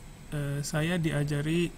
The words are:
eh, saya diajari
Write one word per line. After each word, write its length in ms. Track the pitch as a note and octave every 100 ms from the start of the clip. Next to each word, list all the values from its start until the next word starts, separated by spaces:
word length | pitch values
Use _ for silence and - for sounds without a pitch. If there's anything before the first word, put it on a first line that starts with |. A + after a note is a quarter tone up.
| - - -
eh, 240 | D3 C#3+ C#3+
saya 380 | C#3+ D#3 D#3+ F3+
diajari 720 | D#3+ C#3+ D3 C#3+ D3+ E3 E3+